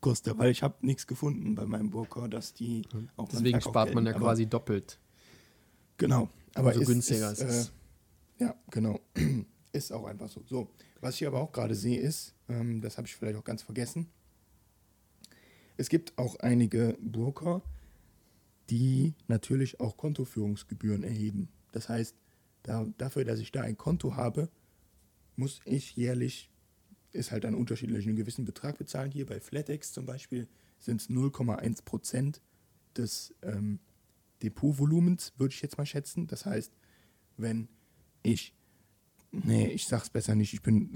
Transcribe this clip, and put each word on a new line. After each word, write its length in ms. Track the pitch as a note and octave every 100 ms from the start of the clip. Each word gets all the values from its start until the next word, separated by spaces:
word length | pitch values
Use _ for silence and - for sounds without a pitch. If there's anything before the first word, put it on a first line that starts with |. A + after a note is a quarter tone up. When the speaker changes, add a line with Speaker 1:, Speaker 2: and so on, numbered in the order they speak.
Speaker 1:
kostet, 360 | C3 A#2 A2+ A2
weil 140 | B2
ich 120 | A#2+
habe 220 | C#3 - B2+
nichts 220 | C3 -
gefunden 480 | B2+ D3 C#3+ G#2+ G#2+
bei 100 | A2
meinem 240 | G#2+ G#2+
Broker, 380 | G#2+ A2 B2 A#2
dass 260 | A2+ -
die 300 | - A#2 A2+ -
Speaker 2:
Mhm. 160 | A2 A#2 -
Speaker 1:
auch 120 | A2
beim 100 | A#2+
Speaker 2:
Deswegen 240 | A#2+ A#2
Speaker 1:
Verkauf 100 | -
Speaker 2:
spart 220 | A2+ A2
man 100 | A#2+
Speaker 1:
gelten, 40 | A2+
Speaker 2:
ja 80 | A2
Speaker 1:
aber 100 | A#2
Speaker 2:
quasi 200 | A2+ A2
doppelt. 520 | A#2 - G2+ - - _ _ - - - _ _ _ _ -
Speaker 1:
Genau. 320 | C3 B2 A2 - - -
Aber 140 | B2+
Speaker 2:
Umso 120 | A#2
Speaker 1:
ist, 60 | B2+
Speaker 2:
günstiger 440 | A#2+ A#2+ A2+ G#2+
Speaker 1:
ist, 100 | G#2
Speaker 2:
ist 80 | B2+
es. 180 | A#2+ A2+
Speaker 1:
äh, 40 | - - - _ _ _ - A#3+
ja, 100 | - -
genau. 300 | A2 A2 G#2 _ -
<clears throat> 300 | D3+ B2+ G2 _ _
Ist 200 | D3 -
auch 140 | A2+ -
einfach 240 | G2+ A2
so. 140 | - -
So, 240 | B2+ G#2+ - - -
was 140 | C3 -
ich 100 | D3
aber 160 | B2+
auch 100 | D#3
gerade 220 | - A2
sehe, 260 | G2+ A#2 B2
ist, 360 | D3 - - _ -
ähm, 320 | A#2+ A#2 A2+
das 180 | A2 -
habe 100 | A#2
ich 80 | -
vielleicht 240 | A2 G#2+
auch 40 |
ganz 200 | - A2+
vergessen, 440 | - A2+ A#2 E3 E3 _ _ _ _ _ _ _ _ _ _ _ - - - _ _ -
es 120 | C3+
gibt 260 | E3 - -
auch 180 | B2 -
einige 600 | A#2+ A#2+ A2 A#2 A2+ -
Broker, 600 | A2+ A2 B2+ - D#3+ F3+ - - - - _ _ _ _ _ _ -
die 460 | A#2+ C3 C3 D#3+ - -
natürlich 520 | A2+ - C3 C3 -
auch 180 | A2+ -
Kontoführungsgebühren 1080 | D#3 C#3+ B2+ A2 G#2 G2+ - - A2 G2+
erheben. 460 | G2+ A2 G#2+ G2+ F2 _ _
Das 180 | A2+ -
heißt, 260 | A2+ A2+ - _ _ _ _
da, 240 | - A2+ A2 -
dafür, 260 | C3 C#3 A#2+
dass 140 | A2+
ich 120 | A2
da 100 | C3+
ein 160 | A2+ G#2+
Konto 380 | D3+ F3 C3 B2+
habe, 340 | A#2+ D3+ D#3+ _ _ _ _ _ _ _ _ -
muss 240 | C3+ - -
ich 300 | C3+ - -
jährlich, 560 | A#2+ B2 B2+ - - _ _ _ _ - _
ist 200 | - A#2+
halt 120 | A2
dann 120 | A2+ A2
unterschiedlich, 500 | A#2+ A#2 A#2+ G#2+ G#2+
einen 100 | A2
gewissen 300 | A2 B2+ G#2+
Betrag 320 | - C#3+ C#3+
bezahlen. 340 | - C#3 C3+
Hier 140 | C#3+ C3+
bei 140 | -
Flatex 520 | - C#3+ D3 D3 -
zum 140 | C3+ B2+
Beispiel 420 | C3 - B2 A2+ _ _ _
sind's 320 | - A2+ -
null 220 | B2+ C#3
Komma 240 | - A#2+ -
eins 260 | A2+ -
Prozent 600 | - - - B2 C#3 - _ _ _ _ _ -
des, 380 | G#3 - - -
ähm, 380 | - G3 G#2 G3+ _ _ _ _ _ -
Depotvolumens, 880 | A2 - D3 C#3 D3 E3 F3 F3+ - -
würde 160 | C3+
ich 80 | -
jetzt 160 | C#3+ -
mal 80 | D3
schätzen. 420 | C#3+ - F3 E3
Das 180 | - G3+
heißt, 260 | G#3+ - _ _ _ _ _ _ -
wenn 320 | A2+ A2+ A2 _ _ _ _ _
ich, 320 | - A2+ - _ _ _ _ _ _ _ _
nee, 360 | - A2 A2+ G#2+
ich 200 | - -
sag's 220 | A#2 -
besser 260 | A#2 G#2+ G#2+
nicht, 180 | G#2
ich 80 | G#2+
bin 300 | - G#2+ -